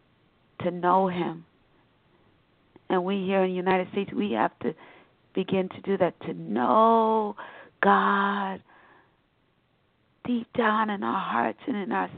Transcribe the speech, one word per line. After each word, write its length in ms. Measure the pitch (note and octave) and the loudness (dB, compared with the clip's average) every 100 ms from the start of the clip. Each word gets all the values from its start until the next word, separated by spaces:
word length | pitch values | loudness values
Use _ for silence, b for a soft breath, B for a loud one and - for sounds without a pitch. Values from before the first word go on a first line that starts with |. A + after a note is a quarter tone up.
| _ _ _ _ _ - | _ _ _ _ _ -6
to 100 | F3 | -4
know 360 | F3 F3 F#3 F#3+ | 0 2 4 2
Him. 380 | F3 D#3+ E3 E3 _ _ _ _ _ _ _ _ _ _ _ _ - - | 0 -4 -6 -16 _ _ _ _ _ _ _ _ _ _ _ _ -14 -2
And 160 | F#3 F3+ | -2 0
we 180 | G3+ F#3 | -2 0
here 180 | G3 | 2
in 80 | F#3 | 2
the 40 | F3+ | 0
United 320 | F3+ F#3 F#3 | 0 0 0
States, 180 | G3+ G3 | -4 -4
we 200 | - G3+ | -2 -2
have 180 | A3 - - | 0 0 -2
to 160 | - - B B B B _ | -8 -8 B B B B _
begin 360 | - F#3 G3 F#3 | -4 0 0 -2
to 120 | - | -6
do 160 | F#3+ G3 | -4 0
that, 220 | F3 - | 0 -2
to 100 | - | -10
know 1040 | E3+ E3 - B3 A3 A3+ A3+ A3 A3 G#3+ - B B B - | -10 -4 0 4 6 6 6 4 0 -2 -8 B B B 0
God 800 | G3+ G3 G3 G3 G3+ G3+ F#3+ F#3+ - b b b b b _ _ _ _ _ _ _ _ _ _ - | 4 4 4 2 0 -2 -4 -8 -14 b b b b b _ _ _ _ _ _ _ _ _ _ -4
deep 260 | A#3+ - - | -4 -4 -2
down 320 | A3+ G#3+ A3 | 0 0 -2
in 140 | G3+ | -4
our 180 | A3+ G3 | -4 -4
hearts 380 | F#3 - A#3 - - | -2 -2 -2 -4 -6
and 100 | G#3 | -6
in 140 | F#3 | -4
our 160 | G3 F#3 | -4 -4